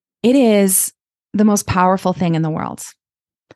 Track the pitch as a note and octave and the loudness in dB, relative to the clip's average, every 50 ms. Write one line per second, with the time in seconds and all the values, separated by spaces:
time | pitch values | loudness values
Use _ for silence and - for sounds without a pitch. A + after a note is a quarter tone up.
0 | _ _ _ _ - A#3 B3+ C#4+ B3+ A3+ G#3 G3+ G3 F#3+ F#3+ - - - _ _ | _ _ _ _ -2 2 2 4 4 4 4 4 2 2 0 -2 -4 -4 _ _
1 | _ _ _ _ _ _ - G3+ G#3+ G#3+ G#3 G3 - - - F#3 F#3 F#3 F#3+ F#3+ | _ _ _ _ _ _ -2 0 2 2 2 0 -2 -4 -2 0 2 2 0 0
2 | - F#3 F3 - F3+ E3+ E3 D#3+ D#3+ D#3 D#3+ - - B1 - - - - - _ | -2 -4 -4 -2 -2 -2 -2 -2 -2 -4 -4 -6 -8 -8 -10 -12 -16 -20 -20 _
3 | _ _ _ _ _ _ _ _ _ _ - | _ _ _ _ _ _ _ _ _ _ -20